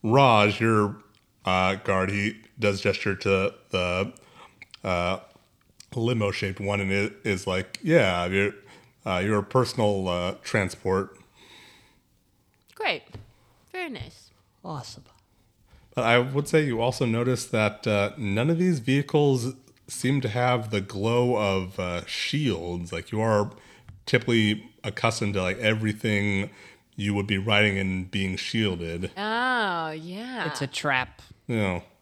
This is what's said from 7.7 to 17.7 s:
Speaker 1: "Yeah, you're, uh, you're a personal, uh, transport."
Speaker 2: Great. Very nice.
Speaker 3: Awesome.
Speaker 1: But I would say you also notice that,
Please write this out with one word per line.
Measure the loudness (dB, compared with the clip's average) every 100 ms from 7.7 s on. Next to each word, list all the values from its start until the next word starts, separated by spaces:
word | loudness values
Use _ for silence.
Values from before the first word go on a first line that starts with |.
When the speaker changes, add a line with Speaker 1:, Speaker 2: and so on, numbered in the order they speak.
| -8
Speaker 1:
"Yeah, | 2 4 4 2 0
you're, | 2 0 -2 -20 -20 -20 _ -4
uh, | -2
you're | 2 0
a |
personal, | 2 0 0 0 0 0 -2
uh, | -2 -2 -6
transport." | -2 0 0 -4 -2 -2 -2 -10 -20 _ -20 -20 -20 -20 _ _ _ _ _ _ _ _ _
Speaker 2:
Great. | -6 -4 -4 -8 -20 -20 _ _ _ _
Very | -10 -10
nice. | -10 -16 -20 -20 _ _ _
Speaker 3:
Awesome. | -12 -12 -12 -18 -20 _ _ _ _ _ _ -20 _
Speaker 1:
But | -2
I | 4 4
would | 4 -2 2
say | 2
you | 2 0
also | 0 0 0
notice | 0 0 -2 -2
that, | 2 2